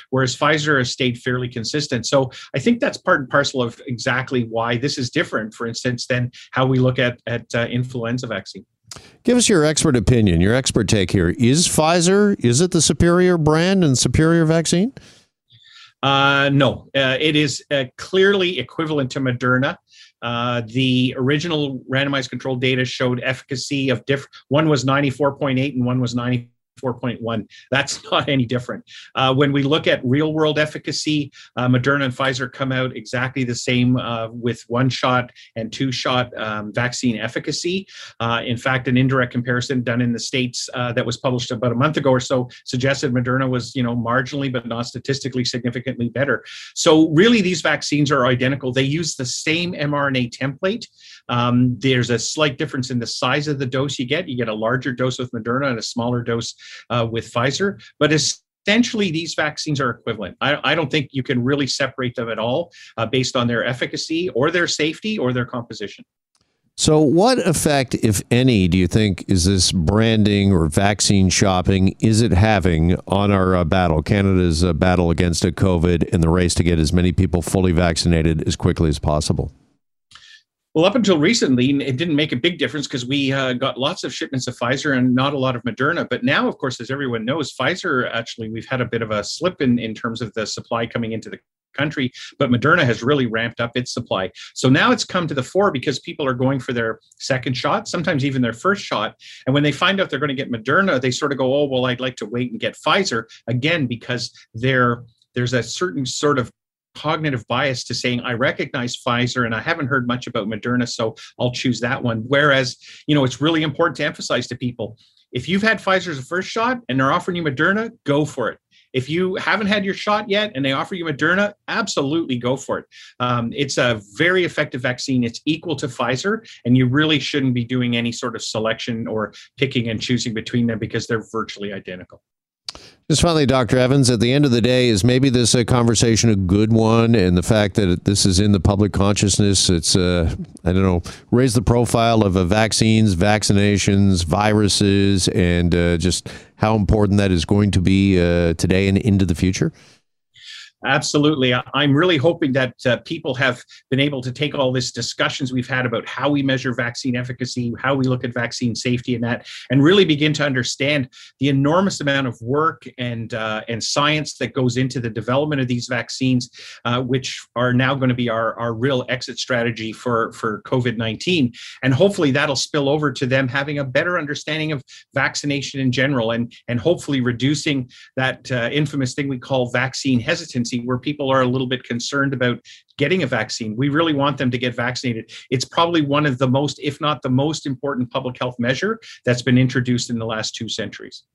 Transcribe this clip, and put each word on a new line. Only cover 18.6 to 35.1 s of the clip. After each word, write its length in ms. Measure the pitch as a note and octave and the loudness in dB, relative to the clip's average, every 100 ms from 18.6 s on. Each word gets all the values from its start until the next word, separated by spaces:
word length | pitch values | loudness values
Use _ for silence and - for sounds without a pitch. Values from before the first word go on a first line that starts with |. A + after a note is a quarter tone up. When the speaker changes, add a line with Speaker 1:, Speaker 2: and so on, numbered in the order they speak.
| - - D#3 D3 B2+ | -6 -4 -2 -2 -2
Speaker 1:
to 100 | C#3+ | -2
Moderna. 560 | B2+ B2 B2+ B2+ C#3+ G3 _ - - _ | -2 0 2 2 0 -4 _ -20 -20 _
Uh, 400 | A#2 A#2+ B2 A#2+ A2 | -6 -4 -2 -4 -4
the 460 | B2 B2+ B2+ B2+ C3 | -2 2 2 0 0
original 600 | B2+ D3+ E3+ D3+ C#3 B2+ | 0 0 0 -2 -4 -6
randomized 500 | - C3 C#3 C#3 B2+ | -4 -2 0 -2 -4
controlled 320 | B2 C3+ B2+ | -8 -6 -2
data 220 | C3 B2+ B2+ | 0 0 -2
showed 340 | - B2+ B2 | -2 -2 -2
efficacy 680 | B2 B2+ - B2+ - C#3 C3+ | -4 -6 -8 -8 -4 -2 0
of 140 | B2 - | 0 0
diff-, 200 | C#3 - - - | -4 -4 -14 -2
one 220 | C#3+ D#3 | 2 4
was 160 | C#3 C3 | 2 2
ninety-four 500 | C#3 C#3+ C3+ C#3+ C3 | 2 0 0 -2 0
point 220 | C#3+ B2+ | -2 -2
eight 160 | C#3+ | -2
and 100 | B2+ | -2
one 160 | A#2+ B2+ | -2 0
was 140 | A#2+ | -2
ninety-four 340 | A#2+ B2 B2 A#2+ _ _ _ C3 A#2+ | -2 -2 -4 -6 _ _ _ -8 -4
point 200 | B2 A2 | -6 -6
one. 260 | A2+ A2 - - - | -4 -6 -6 -14 -4
That's 300 | C3 C3+ - | -2 -2 -6
<laughs> 60 | - | -4
not 180 | F3 B2+ | -2 0
any 180 | C3+ A#2 | 0 0
different. 380 | B2 B2 G2+ - - - - | -2 -6 -12 -14 -20 -8 0
Uh, 180 | C3 | 2
when 160 | C3+ C#3+ | 4 2
we 140 | C#3 | 2
look 240 | C#3 D#3+ E3+ | 2 0 2
at 120 | C#3 | 0
real 280 | B2+ C#3+ D#3 | 2 0 0
world 280 | D#3 D3+ D3 | 0 0 2
efficacy, 720 | D3+ D#3 D#3+ C#3+ D#3 D3+ C3+ - - A#2+ | -2 -4 -8 -6 -2 -2 -4 -10 -12 -2
uh, 100 | B2+ | 2
Moderna 380 | B2+ C#3 C#3+ | 2 2 0
and 100 | C3 | 0
Pfizer 380 | B2+ C3+ C3 B2 | -2 -2 -2 -6
come 180 | - C3 | -6 -4
out 260 | C3 B2+ A#2+ | -2 -4 -8
exactly 460 | G#2+ B2 B2+ C3+ | -6 -4 -4 -2
the 120 | A#2+ | -4
same, 420 | A#2 C3+ B2 B2 B2+ | -4 0 2 2 2
uh, 320 | G2+ A2+ A2+ | -2 -6 -8
with 320 | A#2 A#2 A2 - | -6 -4 -4 -4
one 200 | A#2+ C3 | -2 0
shot 440 | - C3 | 0 0